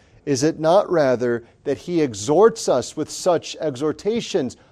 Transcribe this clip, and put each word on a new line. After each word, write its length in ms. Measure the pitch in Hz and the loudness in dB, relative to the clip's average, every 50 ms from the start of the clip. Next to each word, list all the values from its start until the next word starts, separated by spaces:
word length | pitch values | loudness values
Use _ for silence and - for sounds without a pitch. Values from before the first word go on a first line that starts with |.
| _ _ _ - _ | _ _ _ -12 _
Is 180 | 147 139 113 139 | -2 0 2 2
it 160 | 165 156 151 | 0 0 0
not 300 | 156 156 175 202 - - | 2 4 4 4 4 2
rather 540 | 180 160 143 131 127 110 123 120 120 113 117 - _ _ _ | 2 2 2 2 2 2 0 -2 -2 -2 -6 -12 _ _ _
that 140 | 143 135 - | -6 -6 -6
he 200 | - 175 175 165 | -6 -4 0 0
exhorts 680 | 151 131 107 95 104 131 151 175 220 233 226 - - 196 | 0 0 -2 -6 -2 2 4 6 6 4 4 0 -2 0
us 260 | 151 123 113 - - | 0 0 -2 -4 -6
with 140 | 156 147 - | -8 -8 -8
such 480 | - - - 185 170 151 - - - | -8 -4 0 0 0 0 -2 -6 -10
exhortations, 960 | - 165 151 127 120 151 151 143 - - 208 233 233 - - - 175 131 117 - - _ _ | -6 -6 -6 -4 -4 -4 -4 -4 -4 -4 -4 -4 -4 -4 -2 -2 -2 -2 -2 -8 -12 _ _